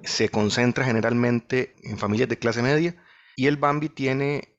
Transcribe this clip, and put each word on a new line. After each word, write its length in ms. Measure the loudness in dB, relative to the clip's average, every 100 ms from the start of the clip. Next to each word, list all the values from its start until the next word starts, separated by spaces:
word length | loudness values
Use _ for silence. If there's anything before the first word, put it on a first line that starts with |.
se 260 | -6 -2 0
concentra 560 | 2 0 2 2 2
generalmente 920 | 0 0 0 2 2 0 -2 -4 -4 _
en 140 | -10 -4
familias 300 | -2 0 0
de 100 | 0
clase 240 | -2 0
media. 380 | 2 2 0 -4 -18 -20 _ -2
Y 100 | 0
el 120 | 2
bambi 320 | 0 0 -4
tiene 680 | -4 -2 0 -2 -4 -8